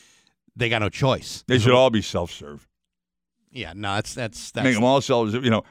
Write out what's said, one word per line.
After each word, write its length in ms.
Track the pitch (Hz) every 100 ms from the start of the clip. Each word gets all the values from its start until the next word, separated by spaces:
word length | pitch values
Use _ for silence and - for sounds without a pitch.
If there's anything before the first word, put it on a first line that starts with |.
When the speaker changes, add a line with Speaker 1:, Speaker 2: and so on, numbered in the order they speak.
| _ _ _ _ _ 113
Speaker 1:
they 100 | 117
got 120 | 113
no 80 | 101
choice. 560 | - 135 110 - - -
Speaker 2:
They 60 |
Speaker 1:
There's 100 | 127
Speaker 2:
should 80 | 117
Speaker 1:
a 40 | 123
Speaker 2:
all 140 | 131
be 120 | 110
self-serve. 680 | - 92 87 - 73 73 _ _ _ _ _ _ _ _ _
Speaker 1:
Yeah, 200 | 127 85
no, 220 | 95 101 101
that's, 180 | -
that's, 400 | - 113 - - 113
Speaker 2:
Make 80 | 131
Speaker 1:
that's 100 | 113
Speaker 2:
them 80 |
all 160 | 123 139
self, 340 | - 120 110
you 160 | 117 131
know, 140 | 107 -